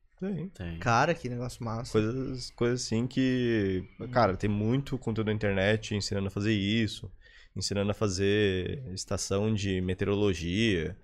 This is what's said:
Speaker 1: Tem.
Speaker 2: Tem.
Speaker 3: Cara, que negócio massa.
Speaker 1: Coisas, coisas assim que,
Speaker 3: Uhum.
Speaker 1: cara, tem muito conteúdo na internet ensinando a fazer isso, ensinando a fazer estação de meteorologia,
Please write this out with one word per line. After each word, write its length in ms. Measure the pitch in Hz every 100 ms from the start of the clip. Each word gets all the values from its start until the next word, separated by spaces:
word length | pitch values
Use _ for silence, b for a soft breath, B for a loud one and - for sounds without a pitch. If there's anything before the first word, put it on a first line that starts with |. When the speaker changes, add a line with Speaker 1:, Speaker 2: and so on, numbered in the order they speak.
| _ -
Speaker 1:
Tem. 300 | 190 165 185
Speaker 2:
Tem. 300 | - 85 82
Speaker 3:
Cara, 340 | 120 117 160
que 160 | 160 123
negócio 340 | 120 123 -
massa. 280 | 113 117 120
Speaker 1:
Coisas, 580 | 110 110 131 135 127 -
coisas 300 | - 120 123
assim 220 | - 110 123
que, 760 | 135 131 127 120 113 95 92 92 -
Speaker 3:
Uhum. 80 | 120
Speaker 1:
cara, 280 | 123 101 90
tem 140 | 104
muito 480 | 104 110 135 139 127
conteúdo 300 | 120 110 107
na 60 |
internet 600 | 104 104 95 101 110 -
ensinando 320 | 104 - 101 98
a 60 |
fazer 220 | 104 107
isso, 580 | 107 98 113 107 - 95 b b b b 98
ensinando 360 | - 98 101
a 20 |
fazer 880 | - 107 92 98 104 101 92 92 95 127 92
estação 580 | - 98 - 101 110
de 260 | 104 98 92
meteorologia, 1160 | 92 92 101 101 104 85 85 98 113 87 80 -